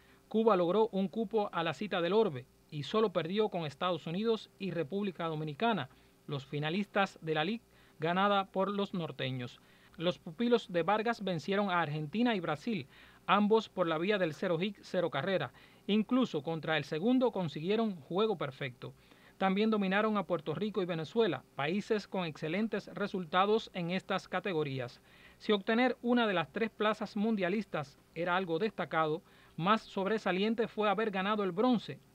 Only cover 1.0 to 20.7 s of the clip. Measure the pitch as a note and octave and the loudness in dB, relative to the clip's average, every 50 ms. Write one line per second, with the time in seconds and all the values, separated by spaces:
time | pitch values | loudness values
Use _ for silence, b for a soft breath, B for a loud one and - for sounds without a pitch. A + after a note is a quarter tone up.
1 | G3 E3+ - A3 A#3 G3 - A3 G#3 G3 - F3 E3 E3 D3+ - G#3+ F#3+ G#3 F#3 | -2 -2 -2 -4 -4 -2 0 0 0 0 -2 -2 -2 -2 -2 -4 -4 -4 -2 0
2 | E3+ E3+ F#3+ A3 A3+ G3 D3 B2 A#2 - _ _ _ _ - D3 C#3 - - G#3+ | 0 2 4 4 4 4 0 -4 -10 -14 _ _ _ _ -10 -8 -6 -2 0 2
3 | A3+ G#3 E3+ F#3 D3+ D#3+ F#3+ G#3+ G#3+ G#3 - F3 E3 D3 - - F3+ F#3 F3+ D3+ | 2 2 2 -2 -2 -2 0 0 0 0 0 -4 -4 -6 -4 -2 -2 -2 -2 -2
4 | - E3 D#3+ F#3+ G#3+ A#3 A3 G#3 - - - - G3 F#3 D#3 E3+ D#3+ C#3+ F#3+ G3+ | -4 -4 -4 -2 0 0 0 0 -4 -10 -12 -8 -6 -4 -2 -2 -4 -2 -2 -4
5 | G#3 G3 E3 - E3+ E3 D#3+ D3+ D#3 D#3 C#3+ - A3+ A#3 A3 E3+ B2+ b b b | -2 -4 -4 -4 -4 -4 -2 -4 -4 -6 -4 0 0 2 2 0 -2 b b b
6 | b b b _ _ - D3 C#3 C3+ - - C#3+ D3 D#3 E3 G3+ G3+ - - G#3 | b b b _ _ -8 -8 -8 -8 -6 -6 -4 -2 -2 -2 -2 -4 -2 0 0
7 | G3 F#3+ - - - D#3 D#3 D#3 D#3 F3+ A3+ A3+ - b b b b b b - | 0 0 -2 -6 -6 -2 -2 0 0 -2 -2 -6 -8 b b b b b b -4
8 | D#3 E3 F3 F#3 G3 G#3 G3+ G3 F#3+ - - F#3+ F#3+ F#3+ G#3 G3 G3+ - - F3+ | -2 0 2 2 2 4 2 2 0 0 -2 -2 -2 0 0 -2 -4 -2 -4 -4
9 | E3 D3 C3+ - C3+ C3 C3 B2+ B2 A#2 - B B B B B B B B - | -6 -6 -6 -6 -4 -4 -4 -6 -6 -8 -10 B B B B B B B B -4
10 | E3 F3+ E3+ - - F3+ E3 - A#3 A#3+ A#3+ A3 - - F3+ E3+ E3 F3 G#3 A3 | -2 -2 -2 -2 -6 -12 -6 -2 2 2 2 2 2 0 -2 0 2 2 2 2
11 | G#3 A#3 A#3 - G3 F#3+ F3+ D#3 - G3 F#3+ G3+ G#3 G3 F3+ F3 E3 C#3+ D3 D#3 | 0 0 -2 -2 -2 -4 -4 -2 -2 -2 0 0 0 2 2 0 0 0 -2 -4
12 | D#3 D3+ - G#3+ A#3+ B3 A3+ F#3+ E3 F3 D3+ - - A#3+ A3+ E3+ B2 B B B | -6 -4 0 0 2 2 2 0 -2 -2 -4 -4 -4 -4 -4 -4 -6 B B B
13 | B B B B - - F#3 G3+ G#3 G3+ A3 A3+ G#3 - - F#3 F3 E3 D#3+ D#3 | B B B B 0 2 4 4 6 6 4 2 2 0 -2 -2 0 0 2 0
14 | E3+ G3+ G#3+ G3 F#3 E3 C#3+ - - F#3 E3+ D#3 F#3 G#3+ G#3 - - - - F#3 | 2 0 2 2 0 0 -2 -2 -2 -2 0 0 0 -4 -4 -8 -10 -4 -2 0
15 | E3+ D#3 - C#3 C#3 G3 F#3+ D#3+ C#3+ B2+ B B B B B B B - G3 G#3+ | 0 0 0 -2 -2 0 0 0 -2 -4 B B B B B B B 0 2 2
16 | G#3 - B3 C4 B3 - - D#3 C3 E3 E3 D#3+ D3+ E3+ D#3+ D3+ C#3 - D#3+ D#3 | 2 2 2 2 2 0 0 -4 -4 -4 -4 -4 -2 0 0 0 0 -2 -4 -2
17 | F3 A#3+ B3+ C4 B3+ A#3 A#3 G3 F3+ D#3 - D#3 D3+ F3+ G#3 A3 A3+ A3 F#3+ E3 | 2 2 4 4 4 2 2 0 -2 -4 -4 -4 -2 0 0 0 0 0 -2 -6
18 | B2+ - E3 F#3 A3 A3 G#3 D3+ D#3+ C3+ C#3 - D3+ C3 A#2+ - - B2+ - B | -8 -4 0 0 2 0 0 -2 -4 -6 -6 -6 -8 -8 -8 -10 -14 -14 -16 B
19 | B B B B B B B - F#3+ F#3+ F#3+ G3 G#3+ A3 A3 G#3+ G3+ F#3 F#3+ G#3 | B B B B B B B -2 0 2 2 2 2 2 2 2 2 2 2 2
20 | G#3+ A3 G#3+ G3+ F3+ - F3+ D#3+ - - D3+ C#3+ G3+ A3 | 2 2 0 0 0 0 -2 -2 -2 -4 -4 -4 -4 -4